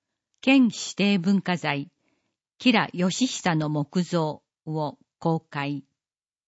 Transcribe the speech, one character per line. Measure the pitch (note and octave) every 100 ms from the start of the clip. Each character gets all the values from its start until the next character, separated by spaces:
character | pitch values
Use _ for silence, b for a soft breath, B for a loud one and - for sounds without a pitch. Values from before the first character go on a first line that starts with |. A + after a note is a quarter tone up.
| _ _ _ _
県 | - C4+ A#3+
指 | - - -
定 | G3+ G3+
文 | E3+ G3
化 | F3+ F3
財、 | D3+ C#3+ D3 _ _ _ _ _ _ _
吉 | B3 A3+
良 | D#3+
義 | - F#3 - B3+
久 | - F#3 D#3+
の | D3+
木 | D3+ C#3+ F#3
像 | E3+ F3 D#3 D3 _ _ -
を | D#3 D3 - _ _
公 | E3+ D#3+
開。 | - D3 C#3+ C#3+ - _ _ _ _ _